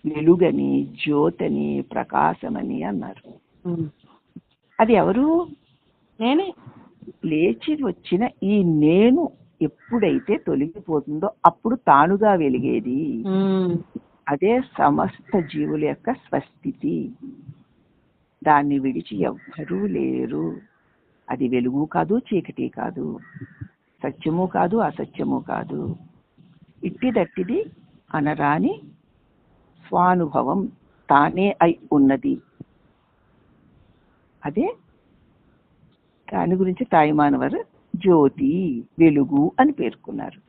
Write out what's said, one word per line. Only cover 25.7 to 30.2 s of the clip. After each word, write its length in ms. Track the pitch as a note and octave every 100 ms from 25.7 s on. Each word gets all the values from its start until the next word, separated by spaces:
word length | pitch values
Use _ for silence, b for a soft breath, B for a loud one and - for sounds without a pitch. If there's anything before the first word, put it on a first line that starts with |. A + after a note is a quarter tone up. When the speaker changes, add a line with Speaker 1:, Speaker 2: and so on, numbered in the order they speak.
| - A#2 - - _ _ _ _ _ _ _
Speaker 1:
ఇట్టిదట్టిది 840 | - - B3+ A3 E3+ - F3+ D#4 A4 - _ _ _
అనరాని 680 | D#3+ C#3+ D#3 C#3+ D#3 A3 A4 - - _ _ _ _ _ _ _ _ -
స్వానుభవం 800 | F#3 F3+ F3+